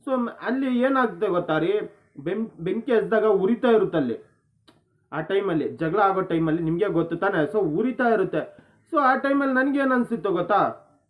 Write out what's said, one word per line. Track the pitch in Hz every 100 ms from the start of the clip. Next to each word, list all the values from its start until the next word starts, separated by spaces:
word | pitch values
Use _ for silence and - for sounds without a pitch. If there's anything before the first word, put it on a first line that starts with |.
| -
So | 262
ಮ್-, | 233 - 180
ಅಲ್ಲಿ | 254 269 247
ಏನಾಗ್ತದೆ | 254 269 240 175 208
ಗೊತ್ತಾ | 175 170 156
ರೀ, | 165 208 - - _ -
ಬೆಂ-, | 139 202 226 -
ಬೆಂಕಿ | 170 208 233
ಹಚ್ದಾಗ | 233 175 214
ಉರಿತಾ | 214 196 185 233 254
ಇರುತ್ತಲ್ಲಿ. | 220 190 170 131 110 - _ _ _ _ _ _ _ _
ಆ | 143
ಟೈಮಲ್ಲಿ, | 160 196 196 165 131
ಜಗಳ | 139 160 190
ಆಗೋ | 196 190
ಟೈಮಲ್ಲಿ | 180 165 165 160
ನಿಮ್ಗೆ | 160 170 202
ಗೊತ್ತು | 165 165 170
ತಾನೇ? | 196 190
So | 147 220
ಉರಿತಾ | 185 151 240 247
ಇರುತ್ತೆ. | 247 214 185 160 - - _ _ _
So | 320
ಆ | 269 262
ಟೈಮಲ್ಲಿ | 277 277 277
ನನ್ಗೇನ್ | 254 269 277 269
ಅನ್ಸಿತ್ತು | 254 233 233 202
ಗೊತ್ತಾ? | 175 - 202 143 - _ _ _